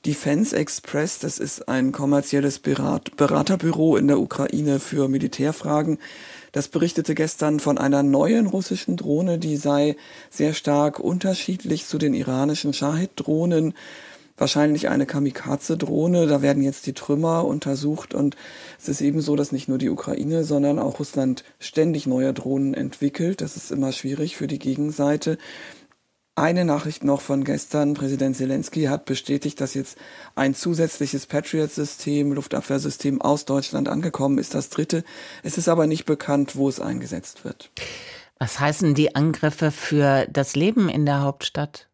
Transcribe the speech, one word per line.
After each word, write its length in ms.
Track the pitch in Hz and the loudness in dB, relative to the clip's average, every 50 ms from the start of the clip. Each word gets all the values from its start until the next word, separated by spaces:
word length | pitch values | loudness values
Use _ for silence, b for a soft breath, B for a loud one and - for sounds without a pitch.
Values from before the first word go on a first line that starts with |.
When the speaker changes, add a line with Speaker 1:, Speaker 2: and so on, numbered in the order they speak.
| - | 0
Speaker 1:
Defense 500 | 151 151 - - 139 147 160 220 - - | 0 0 0 2 2 2 2 2 2 2
Express, 640 | - 151 - - - - - - 143 151 190 - - | 0 2 2 2 0 0 -2 -2 0 2 2 0 0
das 180 | - 160 - | 0 -2 0
ist 300 | - - 139 - - - | 0 0 -2 -2 -4 -2
ein 240 | - 123 131 131 135 | -2 0 2 2 0
kommerzielles 680 | 139 - 139 139 143 143 139 - 143 143 139 143 135 - | 0 0 0 2 2 2 2 2 0 2 2 2 -2 -2
Berat-, 580 | - 147 139 135 139 147 147 143 - - - | -2 -2 -2 0 0 -2 -2 -2 -4 -10 0
Beraterbüro 800 | - 147 - - - 160 - 190 175 160 165 165 165 160 160 131 | 0 2 4 4 2 2 2 0 2 2 0 2 4 4 4 4
in 100 | 101 - | 6 6
der 140 | 143 143 92 | 4 4 4
Ukraine 580 | - - - - 135 - - 147 151 147 139 135 | 2 0 -2 -4 -2 -2 -2 0 0 2 0 0
für 300 | 139 - - 147 139 135 | 0 -2 0 0 2 2
Militärfragen, 880 | 135 139 147 - - - 135 151 156 - - 147 147 151 156 160 151 B B B B B B B B B B B B | 0 0 -2 -2 -2 -2 -2 0 0 -2 -2 0 0 0 2 0 -2 B B B B B B B B B B B B
das 160 | 143 139 - | -4 -4 0
berichtete 440 | - 165 165 170 - 170 151 - 156 | 0 0 0 2 2 -2 0 0 0
gestern 460 | 143 156 160 - - 151 151 151 147 | 0 0 0 0 0 2 2 2 2
von 180 | 143 151 143 | 2 2 2
einer 260 | - - 139 139 139 143 | 2 2 4 4 4 4
neuen 440 | 139 139 139 151 - 226 233 220 | 4 4 4 4 4 4 4 4
russischen 480 | 190 185 196 180 - 190 190 - - 180 | 2 0 -2 -2 -2 -4 -4 -2 -4 -4
Drohne, 420 | 170 - 151 143 156 185 185 170 | -2 0 0 0 2 2 0 0
die 200 | 165 170 156 151 | 0 0 -2 -2
sei 400 | 143 147 147 143 143 147 151 147 B B B B B B B | 0 0 2 2 4 2 2 0 B B B B B B B
sehr 240 | - - 143 151 156 | -2 0 0 0 0
stark 440 | - - 147 143 143 147 147 143 - | 0 0 2 4 4 4 2 0 -2
unterschiedlich 840 | - - 175 180 - 190 185 185 - - 185 185 - - 160 156 - | -2 -2 0 0 0 0 0 0 -2 -4 -4 -4 -2 -2 -2 -2 -2
zu 120 | - - | -4 -2
den 160 | 156 156 147 135 | 0 2 2 2
iranischen 580 | - - 131 127 131 139 147 151 - - 147 | 0 0 0 0 0 2 0 0 0 -2 -2
Shahed-Drohnen. 1000 | 139 - 139 143 156 160 185 190 _ - 160 - 156 156 170 175 170 160 160 156 - B B B B B B B B B B B B | -2 0 0 0 0 0 -2 -2 _ -8 -2 0 2 2 2 4 4 4 2 2 -2 B B B B B B B B B B B B
Wahrscheinlich 500 | - - 139 - 147 147 151 147 156 - | 0 0 2 4 4 4 4 4 2 2
eine 180 | - - 135 139 | 2 2 2 0
Kamikaze-Drohne. 1200 | - - 143 143 139 - - - - 139 - - - 165 160 147 - - 147 156 175 175 175 165 | 0 0 0 0 -2 -2 -4 -4 -4 -4 -2 -2 -2 -2 -2 -2 0 0 0 2 4 4 4 4
Da 160 | 147 147 139 | 4 4 4
werden 220 | 139 139 139 135 139 | 4 2 2 4 2
jetzt 240 | 139 135 - - | 0 -2 -2 -6
die 60 | - 139 | -8 -8
Trümmer 520 | - - - 143 147 160 165 165 165 170 | -8 -2 -2 0 2 2 2 2 2 0
untersucht. 680 | - - 151 - 147 139 139 143 147 156 - - - - | 0 -2 -2 -2 -4 -4 -2 -2 -2 -2 -2 -6 -6 -2
Und 220 | - 143 143 - B B B B B B B B B | 0 0 0 -2 B B B B B B B B B
es 80 | - | -6
ist 140 | - 139 - | -4 -2 0
eben 200 | 143 143 143 160 | 0 2 2 2
so, 140 | 143 147 147 | 0 2 0
dass 160 | 147 143 143 | 0 0 -2
nicht 160 | 143 131 139 | -2 -4 -2
nur 100 | - 131 | -2 -2
die 120 | 127 - 113 | 0 0 -2
Ukraine, 540 | 85 - - - - - - 147 165 165 156 | -2 -2 -4 -6 -4 -4 -2 0 0 0 0
sondern 360 | 156 151 143 143 143 147 151 | 2 2 2 2 2 2 0
auch 180 | 117 139 - - | 0 -4 -4 -4
Russland 440 | 147 - - 147 131 131 127 - b b b b | -8 -4 -2 0 0 0 -2 -2 b b b b
ständig 480 | - - - 156 160 170 156 151 - | -16 -4 0 2 2 2 2 0 0
neue 260 | 135 127 127 131 135 131 | 0 0 2 2 0 -2
Drohnen 400 | - - 131 135 135 139 139 135 | -2 -4 -2 0 0 0 0 -2
entwickelt. 680 | - 131 135 - - 143 143 - - 165 175 196 - | -2 -4 -6 -4 -2 -2 -2 0 0 -2 -2 -2 -2
Das 140 | 160 151 - | -6 -8 -6
ist 160 | 165 - - | -8 -6 -4
immer 200 | 151 143 139 135 | -2 -2 -2 -2
schwierig 460 | 131 - - 135 139 156 151 170 - | -2 -4 -4 -4 -2 -2 -4 -4 -4
für 100 | - 147 | -6 -4
die 100 | 135 139 | -4 -4
Gegenseite. 800 | 139 - 131 131 147 147 151 151 - 143 143 147 147 - 165 160 B B B B B B B B B B B _ _ _ _ _ _ _ _ _ | -4 -2 -4 -2 0 -2 -2 0 0 2 2 2 2 0 -2 -2 B B B B B B B B B B B _ _ _ _ _ _ _ _ _
Eine 320 | - 147 165 175 180 180 | 0 2 2 2 2 2
Nachricht 380 | 165 147 151 160 160 156 - - | 2 2 0 -2 -6 -8 -2 0
noch 180 | 143 139 139 | 0 0 0
von 220 | - - 139 139 135 | 0 -2 0 0 0
gestern. 500 | 143 143 143 - - - 151 147 143 147 | 0 0 -2 -2 0 0 2 2 2 0
Präsident 420 | 143 139 135 139 135 135 135 131 | 0 -2 -2 0 0 0 0 0
Zelensky 500 | 131 131 131 135 139 160 - - 160 156 | 0 -2 0 0 -2 -4 -2 -2 0 0
hat 200 | 135 139 143 - | 0 0 -2 -2
bestätigt, 560 | - 135 127 - - 143 139 - 147 - - | -4 -4 -4 -2 -2 -2 0 0 -4 -4 -2
dass 140 | 139 131 - | -4 -4 -2
jetzt 240 | 139 135 - - B B B B B B B B | -4 -4 -4 -6 B B B B B B B B
ein 220 | - 135 135 135 | 0 0 2 2
zusätzliches 720 | - - 175 170 160 165 151 - - 147 139 - 135 - | 0 0 0 2 2 2 0 2 -2 -2 -2 -2 -4 -4
Patriot-System, 1040 | - - 147 - - - 156 151 143 - - 147 143 - - - 147 147 147 143 143 | -2 -4 -4 -2 0 -2 0 0 0 -2 -2 -2 -4 -4 -4 -2 0 0 2 2 2
Luftabwehrsystem 880 | 139 143 135 - - 135 - - 139 139 147 147 135 - - 139 139 127 | 0 -2 -4 -4 -4 -4 -2 0 -2 -2 -2 -2 -4 -2 -2 0 0 2
aus 240 | - - 147 147 - | 2 2 2 2 0
Deutschland 440 | - 135 139 135 - - - - - | 0 -2 0 0 -2 -2 -2 -2 0
angekommen 500 | - - 175 170 - - 135 139 139 - | -2 -2 -2 -2 -2 0 2 2 2 2
ist, 160 | - - - | 0 -2 -4
das 140 | - - - | -4 -4 -2
dritte. 340 | - - 156 - 175 160 165 B B B B B B B B | -2 -4 -2 0 -2 -2 -2 B B B B B B B B
Es 160 | 165 - - | -4 -2 0
ist 80 | 165 | 2
aber 180 | 175 165 170 156 | 4 4 4 4
nicht 200 | 156 156 160 - | 2 2 0 0
bekannt, 500 | - 151 143 - - 143 143 143 - - | -2 -2 -2 0 0 2 2 2 0 0
wo 120 | 135 139 | 0 0
es 120 | 139 131 - | 0 0 -2
eingesetzt 640 | - - 120 127 127 - 147 - - - - - - | -6 -6 -6 -6 -6 -6 -8 -8 -8 -10 -14 -12 -12
wird. 260 | - - _ - - _ B B B B B B B B B B B B _ | -14 -14 _ -18 -20 _ B B B B B B B B B B B B _
Speaker 2:
Was 200 | 131 113 - - | -6 -6 -2 0
heißen 360 | 143 147 151 - 196 156 143 | 0 0 2 2 2 4 4
die 200 | 147 151 - - | 4 4 2 4
Angriffe 540 | 139 147 160 151 - - 151 147 - 165 151 | 2 2 2 2 2 0 -2 0 2 0 0
für 560 | 147 - - - 151 147 143 139 135 135 - - | 0 -2 -4 0 2 4 4 6 4 4 2 0
das 240 | - 139 135 - - | 0 -2 -2 0 0
Leben 340 | 139 160 208 226 254 196 160 | 2 2 2 4 2 2 2
in 160 | - 151 147 | 2 2 2
der 160 | 143 143 139 | 2 2 2
Hauptstadt? 680 | 143 139 139 _ - - _ 151 147 147 - - - _ | 0 0 -2 _ -8 -6 _ -4 -4 -4 -8 -20 -20 _